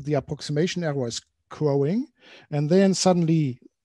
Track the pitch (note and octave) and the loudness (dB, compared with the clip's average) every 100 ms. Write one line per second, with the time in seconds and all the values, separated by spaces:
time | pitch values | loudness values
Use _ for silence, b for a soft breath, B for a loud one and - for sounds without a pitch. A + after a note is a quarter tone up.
0 | C#3+ D3 - C#3+ - D3 F3+ F3 E3 C#3 | -4 -4 -4 -10 -6 -2 -2 -2 -4 -4
1 | A#2+ - - _ _ - D3+ C#3 C#3 G#3+ | -6 -8 -14 _ _ -4 0 0 0 -2
2 | D4 B B B B D3 D3 F#3 G3 F#3 | -4 B B B B -4 2 4 4 4
3 | F#3+ F3 E3 D#3+ D3 B2 _ _ | 2 2 2 2 0 -4 _ _